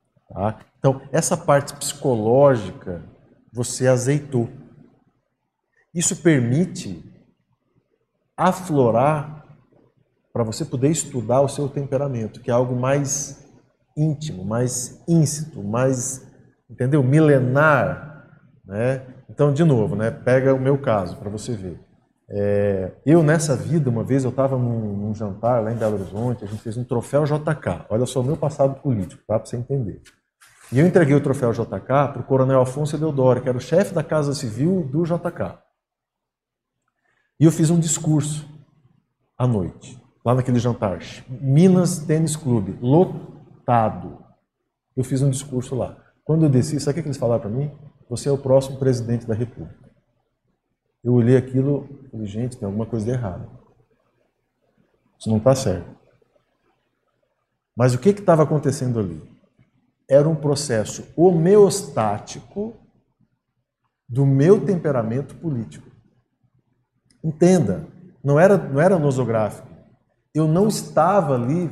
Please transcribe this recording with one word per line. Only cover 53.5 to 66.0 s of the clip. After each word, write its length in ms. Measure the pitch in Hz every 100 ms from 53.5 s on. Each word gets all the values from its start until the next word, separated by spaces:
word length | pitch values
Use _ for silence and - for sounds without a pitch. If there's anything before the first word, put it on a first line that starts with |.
| - _ _ _ _ _ _ _ _ _ _ _ _ _ _ _ _
Isso 100 | 110
não 100 | 107
tá 160 | 110 135
certo." 340 | 104 90 87 - _ _ _ _ _ _ _ _ _ _ _ _ _ _ _ _ _ -
Mas 200 | 127 127
o 20 |
que 160 | 196
que 80 | 202
tava 220 | - 160
acontecendo 560 | 147 151 139 - 127 117
ali? 200 | 95 80 - _ _ _ _ _ _ _ _
Era 220 | 135 151
um 60 | 156
processo 680 | 151 139 - 113 101 - - -
homeostático 1600 | 180 170 165 208 190 - - - 110 101 - - - 202 220 226 _ _ _ _ _ _ _ _ _ _ _ _ _
do 180 | 123 139
meu 380 | 135 151 214
temperamento 720 | - 180 156 131 110 123 143 -
político. 520 | 165 123 107 - - _